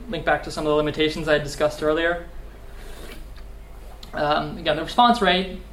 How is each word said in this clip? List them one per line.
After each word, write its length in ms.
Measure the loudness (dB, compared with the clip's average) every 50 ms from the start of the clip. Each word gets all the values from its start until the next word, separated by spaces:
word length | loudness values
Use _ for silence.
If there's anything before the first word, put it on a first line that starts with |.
| -8 -6
link 160 | -6 -2 2
back 180 | 2 2 2 0
to 60 | -4
some 140 | -6 -2 0
of 60 | 2
the 40 | 4
limitations 540 | 4 4 2 2 2 2 2 2 0 2 4
I 80 | 4
discussed 460 | 4 2 0 0 0 2 0 2 0
earlier. 440 | 0 2 2 2 2 2 0 -2 -4 -8 -10 -12 -12 -12 -14 -14 -14 -14 -14 -12 -12 -12 -12 -12 -14 -14 -12 -14 -14 -14 -14 -14 -14 -14 -14 -14 -16 -16 -16 -14 -14 -14 -14 -14 -14 -8 -4
Um, 420 | -2 0 2 2 2 0 -2 -6
again, 200 | -2 0 0 0
the 60 | 0
response 380 | -2 0 4 6 6 6 6 6
rate 400 | 4 4 4 4 2 -2 -6 -10 -12 -14